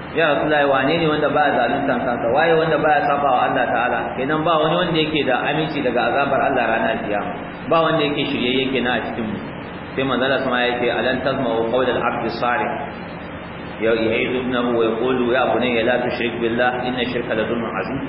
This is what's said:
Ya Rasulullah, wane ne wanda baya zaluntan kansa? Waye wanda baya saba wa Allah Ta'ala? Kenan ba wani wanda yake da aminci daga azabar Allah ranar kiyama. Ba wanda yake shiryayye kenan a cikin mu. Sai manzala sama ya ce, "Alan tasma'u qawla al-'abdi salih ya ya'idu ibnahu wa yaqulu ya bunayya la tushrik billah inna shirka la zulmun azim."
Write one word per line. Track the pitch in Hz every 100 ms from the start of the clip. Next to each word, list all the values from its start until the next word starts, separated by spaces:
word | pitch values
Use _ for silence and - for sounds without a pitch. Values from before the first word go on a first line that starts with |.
| - 147
Ya | 160
Rasulullah, | 139 151 151 143
wane | 131 135 165
ne | 160
wanda | 151 143
baya | 147 147
zaluntan | 127 120 135 135 123
kansa? | 127 120 117
Waye | 131 165 160
wanda | 160 151
baya | 151 147
saba | 147 143 143
wa | 123 131
Allah | 135 117
Ta'ala? | 117 120 117 101 -
Kenan | 135 156 156
ba | 160
wani | 156 170
wanda | 180 160
yake | 156 156 127
da | 123
aminci | 135 151 156 143
daga | 123 117 117
azabar | 135 139 135
Allah | 139 127
ranar | 113 113 113 113
kiyama. | 101 101 95 95 - - -
Ba | 165
wanda | 160 156
yake | 143 143 135
shiryayye | 123 120 131 131
kenan | 131 120 120
a |
cikin | 113 113 110
mu. | 98 - - - - -
Sai | - 135
manzala | 123 131 131
sama | 131 123
ya | 123 120
ce, | 120
"Alan | - 120 127
tasma'u | 143 127 123 113 117
qawla | 127 123
al-'abdi | - 117 127 110 -
salih | 120 120 107 - - - - - - - - - - -
ya | 110
ya'idu | 117 113 120 127 127
ibnahu | 120 127 120
wa | 117 113
yaqulu | 113 127 127 120
ya | 127 120
bunayya | 113 123 117 113
la | 123
tushrik | 120 110 120 113
billah | 117 117 123 120
inna | 127 127 120
shirka | 123 117 110
la | 107
zulmun | 120 110
azim." | 95 95 135